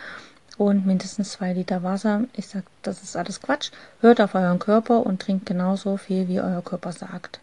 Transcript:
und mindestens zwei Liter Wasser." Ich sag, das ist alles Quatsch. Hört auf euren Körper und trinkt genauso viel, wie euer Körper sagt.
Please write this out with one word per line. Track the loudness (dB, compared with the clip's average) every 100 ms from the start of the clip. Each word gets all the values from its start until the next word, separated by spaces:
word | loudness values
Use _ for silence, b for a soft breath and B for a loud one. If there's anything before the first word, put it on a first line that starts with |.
| B B B B _ 0
und | 4 4 4
mindestens | 2 0 -6 -6
zwei | -4 -4
Liter | -2 -2 -2
Wasser." | -2 -2 0 0 -2
Ich | -6 -10
sag, | -10 -12 _
das | -10 -10
ist | -8 -8
alles | -8 -6
Quatsch. | -4 -4 -4 B B 4
Hört | 6 8
auf | 4 2
euren | 2 2
Körper | 2 2 4 2
und | 2 -2
trinkt | -2 -4 -2
genauso | -2 0 0 -2 -4
viel, | -2 -2 0
wie | -2
euer | -2 -4
Körper | -6 -8 -8
sagt. | -10 -12 -14 -16 -12